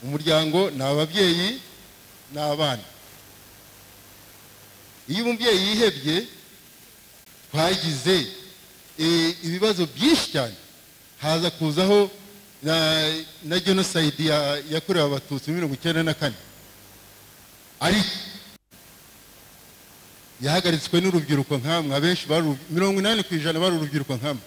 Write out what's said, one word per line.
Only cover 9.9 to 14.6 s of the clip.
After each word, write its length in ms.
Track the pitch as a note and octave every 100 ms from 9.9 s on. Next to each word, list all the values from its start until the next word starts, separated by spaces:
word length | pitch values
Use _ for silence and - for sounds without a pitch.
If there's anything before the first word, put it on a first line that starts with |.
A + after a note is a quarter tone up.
| B2
byinshi 360 | A#3+ E4 -
cyane. 240 | D#3 A#2+ F#2+ - - - - - -
Haza 280 | D3 E3 E3+
kuzaho 580 | - D#3 D3 F#3 G#3 G3 - - - - -
na, 400 | C#3+ D#3+ D#3 D#3+ D#3 D#3+ D#3+ -
na 160 | D#3 F3
genocide 640 | F#3 F#3+ F#3 E3+ D#3 C#3+ D#3+
ya-, 360 | D3+ C#3+ D3